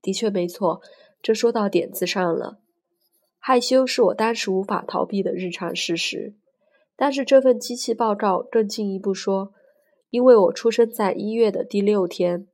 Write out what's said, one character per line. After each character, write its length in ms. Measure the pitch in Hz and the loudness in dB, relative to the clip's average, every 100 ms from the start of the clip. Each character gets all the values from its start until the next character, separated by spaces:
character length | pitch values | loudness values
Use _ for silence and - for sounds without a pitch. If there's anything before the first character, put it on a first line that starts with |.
的 100 | - | -6
确 160 | 190 226 | -4 -2
没 200 | 196 175 | -2 -4
错， 320 | - 185 175 - - _ _ | -2 -4 -4 -10 -20 _ _
这 100 | - | -2
说 200 | 220 233 | 0 0
到 160 | 233 202 | 0 0
点 240 | 180 - | 0 -2
子 120 | - | -6
上 300 | 180 - 175 | -6 -2 -2
了。 240 | 165 - - _ _ _ _ _ _ _ _ | -2 -6 -12 _ _ _ _ _ _ _ _
害 220 | - 254 | 0 0
羞 260 | 247 262 262 | 4 2 2
是 160 | - | 2
我 120 | 226 | 2
当 200 | 214 220 | 2 -2
时 160 | 226 - | -2 -2
无 140 | 185 | -2
法 200 | 202 190 | -2 -6
逃 220 | - - 185 | -4 -4 -2
避 160 | 196 | -2
的 100 | 185 | -2
日 160 | 185 185 | -4 -6
常 260 | 170 175 | -6 -8
事 220 | 170 - 170 | -6 -4 -4
实， 380 | - - 208 - _ _ _ _ _ _ | -4 -8 -12 -14 _ _ _ _ _ _
但 160 | 285 | -2
是 120 | 269 | -2
这 160 | 254 269 | 4 6
份 160 | 262 226 | 6 2
机 200 | - 240 | -2 -8
器 180 | - | -6
报 220 | 220 226 208 | -2 -2 0
告 260 | 208 180 | 0 -2
更 240 | - 233 208 | 0 -2 0
进 260 | 220 208 | -4 -6
一 60 | 190 | -4
步 160 | 196 | -4
说， 400 | 190 - 196 196 _ _ _ _ _ _ | -4 -2 -4 -4 _ _ _ _ _ _
因 160 | 233 | 2
为 120 | 254 233 | 8 8
我 160 | 180 | 6
出 200 | - 226 | 2 0
生 180 | 220 233 | 2 0
在 220 | 220 202 | 2 -2
一 180 | 185 208 | -2 -4
月 220 | 226 226 | 2 2
的 120 | 196 | 0
第 160 | 202 202 | -4 0
六 280 | 202 208 180 | 2 2 0
天 400 | - 180 175 190 | 0 -2 -2 -8